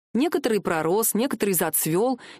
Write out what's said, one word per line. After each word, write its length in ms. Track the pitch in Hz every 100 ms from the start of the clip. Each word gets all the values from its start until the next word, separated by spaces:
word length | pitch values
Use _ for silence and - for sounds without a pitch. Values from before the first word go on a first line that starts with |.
| _
некоторый 460 | 220 311 339 262 214
пророс, 540 | 185 165 160 196 220
некоторый 400 | 196 262 - 202
зацвел 680 | 180 170 - 160 170 247 247 - -